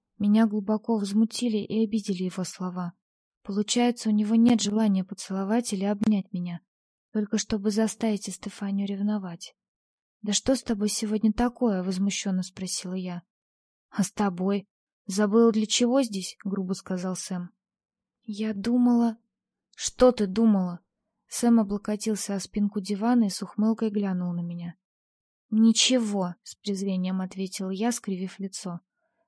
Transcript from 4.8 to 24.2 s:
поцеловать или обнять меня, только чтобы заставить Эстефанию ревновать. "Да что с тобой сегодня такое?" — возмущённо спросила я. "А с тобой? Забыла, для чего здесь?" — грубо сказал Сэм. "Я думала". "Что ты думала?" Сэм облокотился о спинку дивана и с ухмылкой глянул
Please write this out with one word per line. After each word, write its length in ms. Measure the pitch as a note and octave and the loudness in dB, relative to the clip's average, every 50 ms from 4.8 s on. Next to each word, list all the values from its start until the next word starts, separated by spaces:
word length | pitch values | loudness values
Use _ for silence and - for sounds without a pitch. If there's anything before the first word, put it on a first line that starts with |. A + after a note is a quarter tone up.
| A3 G#3+ G3 F#3+ F#3 | 2 2 2 2 0
поцеловать 680 | F#3+ G3 - - - F#3+ F#3+ G3 F#3+ G#3+ A#3+ A#3+ - G#3+ | -4 -8 -12 -8 -6 -4 -4 -2 0 0 0 0 -2 -4
или 120 | F#3+ F#3+ | -2 -2
обнять 480 | G3+ G#3 G3+ G#3+ A3 G#3+ G3 F#3+ - - | -2 -2 0 2 2 2 2 0 -4 -6
меня, 280 | F3+ F3 F3 F3 F3 - _ _ _ _ _ _ _ _ _ - | -6 -6 -6 -8 -10 -12 _ _ _ _ _ _ _ _ _ -4
только 260 | G#3+ G#3 G#3 - G#3+ | -4 -2 -2 -2 -4
чтобы 320 | - - A#3 G#3 G3 G#3+ | -2 -2 -4 -2 0 0
заставить 580 | G3+ G#3 A3 G#3+ - - - A3+ G#3+ G3 - - | 0 2 0 0 -2 -2 -2 -2 -2 -2 -6 -8
Эстефанию 580 | F#3 - - G3+ - - G3+ G3 G3 G3 G3+ | -12 -12 -12 -14 -12 -10 -6 -4 -4 -2 -2
ревновать. 680 | G3 G3+ G3 G3+ G#3 G#3 G#3 F#3+ F3+ E3+ - - - - _ _ _ _ _ _ _ _ _ _ _ _ _ - | -4 -4 -2 -2 -2 -2 -2 -4 -8 -12 -14 -16 -18 -20 _ _ _ _ _ _ _ _ _ _ _ _ _ -6
"Да 100 | G#3 G3+ | -4 -2
что 220 | - - - C4+ | 0 0 0 0
с 80 | B3 - | 0 0
тобой 280 | - A#3 G3+ G#3 G#3+ | -4 -2 -2 -2 -2
сегодня 420 | - - - G#3 G#3+ G#3+ G#3 A3 G#3+ | -2 -2 -4 -2 -2 2 2 2 2
такое?" — 500 | - A#3+ B3 B3 - B3 A#3 G3+ F#3 F3+ | 2 0 0 0 0 0 0 0 0 -2
возмущённо 600 | F#3+ F#3+ F#3 G3 G3+ G3 - - G3+ F#3 F#3 F3+ | -2 -2 0 0 -2 -2 -2 -4 -2 -2 -2 -4
спросила 520 | F#3 - - F#3+ F#3 - - - F3+ F#3 | -6 -8 -10 -10 -8 -8 -8 -8 -8 -8
я. 280 | F#3+ F3+ F3+ F3 F3 - _ _ _ _ _ _ _ _ _ _ _ _ _ | -8 -6 -8 -8 -10 -12 _ _ _ _ _ _ _ _ _ _ _ _ _
"А 120 | - - F#3+ | -2 -2 -2
с 100 | - - | -2 0
тобой? 560 | - G#3+ G3+ F3+ F3 F#3 G3 G3+ G3+ F#3+ _ _ _ _ _ _ _ _ | -2 -2 -2 0 -2 -2 -2 -2 -2 -4 _ _ _ _ _ _ _ _
Забыла, 440 | - F#3 F#3+ G#3+ G3+ G3+ A#3 A#3 A#3 | -6 -2 0 2 4 6 6 6 6
для 160 | G#3+ A3 G#3+ | 6 4 0
чего 360 | G#3+ - - A#3+ A#3 A#3+ C#4 C4+ | 0 0 2 2 4 4 2 2
здесь?" — 340 | A#3 G#3 G3 F3+ - - - - | 0 -2 -6 -8 -8 -10 -10 -8
грубо 300 | G3 F#3+ G3 F#3+ F3+ F#3+ | -6 -4 -4 -4 -4 -6
сказал 420 | F#3 - - F#3+ F#3 F3 F#3 F3+ | -6 -6 -6 -6 -6 -4 -6 -6
Сэм. 340 | F3+ - - F#3 F3+ F3 F3 - _ _ _ _ _ _ _ _ _ _ _ _ _ _ - | -6 -8 -6 -6 -8 -8 -10 -14 _ _ _ _ _ _ _ _ _ _ _ _ _ _ -10
"Я 260 | G#3 G3+ A3 A3 G#3+ | -8 -6 -4 -4 -4
думала". 640 | G3 G3 A#3 A#3+ B3+ B3 A#3+ A#3+ A#3 A#3 A#3 A3+ - _ _ _ _ _ _ _ _ _ _ _ | -4 -2 0 2 4 4 4 4 4 4 2 0 -4 _ _ _ _ _ _ _ _ _ _ _
"Что 340 | - - - - - B3 B3+ | -10 -8 -8 2 6 6 6
ты 160 | B3 A#3+ G#3+ | 6 4 0
думала?" 540 | F#3+ F#3 A3 A#3 A3+ G#3 G3 F#3 F3+ F3 F3 _ _ _ _ _ _ _ _ _ _ | -2 0 2 4 4 4 4 2 -2 -4 -8 _ _ _ _ _ _ _ _ _ _
Сэм 320 | - - - A#3+ A#3 A3+ | -6 0 4 4 6 6
облокотился 720 | G#3+ G3 G#3 G3+ - - G#3+ G#3 - A3 G#3+ G3+ - - G3+ | 4 2 -2 -4 -4 -4 -4 -4 -2 -2 -2 -2 -4 -4 -4
о 60 | G3 | -6
спинку 400 | F#3 - - G#3 G#3 G3+ - G#3+ | -6 -4 -2 0 0 0 0 -4
дивана 440 | F#3+ F#3+ G#3 F#3+ G#3+ A#3 B3 A#3+ A3+ | -4 -4 -4 -2 0 2 4 4 4
и 60 | G3 | 2
с 100 | F#3 - | 0 -4
ухмылкой 500 | - E3 - - G#3+ A3 A3+ A3 A3+ A3 | -8 -6 -2 0 2 2 2 0 -2 -2
глянул 420 | G#3 G#3 G3+ G3 F#3 F3+ | -2 -2 -2 -2 -2 -2